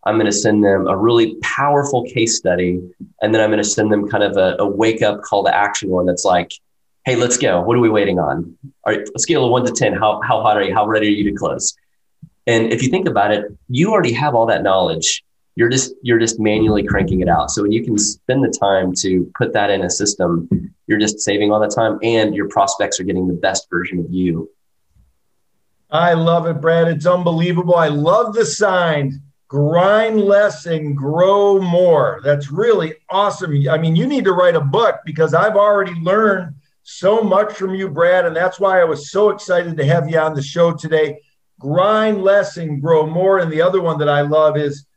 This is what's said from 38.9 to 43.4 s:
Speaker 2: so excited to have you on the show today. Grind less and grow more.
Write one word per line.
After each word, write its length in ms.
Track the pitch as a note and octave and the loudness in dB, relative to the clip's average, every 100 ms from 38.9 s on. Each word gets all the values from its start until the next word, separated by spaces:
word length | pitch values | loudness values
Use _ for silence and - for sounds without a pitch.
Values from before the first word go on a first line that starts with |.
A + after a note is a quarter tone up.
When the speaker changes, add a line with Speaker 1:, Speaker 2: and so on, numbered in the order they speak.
| C#3+ - | 0 -4
Speaker 2:
so 180 | F#3+ G#3 | 0 0
excited 480 | G3+ - F3 E3+ D3+ | 0 -2 -2 -2 -4
to 80 | |
have 240 | C#3 E3+ D3+ | 0 0 0
you 100 | D#3+ | 0
on 160 | D#3 | 0
the 80 | D3 | -4
show 300 | C#3 E3+ E3+ | -6 0 0
today. 480 | E3 D#3 D#3 D3+ D3 _ _ _ _ | 0 -2 0 0 -4 _ _ _ _
Grind 640 | C3+ E3 G3 G#3+ A3 G#3 | -4 0 2 2 0 0
less 340 | F#3+ G3+ F#3 F3 | 2 2 0 -6
and 240 | D#3+ C#3+ | -8 -6
grow 260 | D3+ D#3+ D#3 | 2 2 2
more. 340 | E3 F#3+ F#3+ | 0 2 2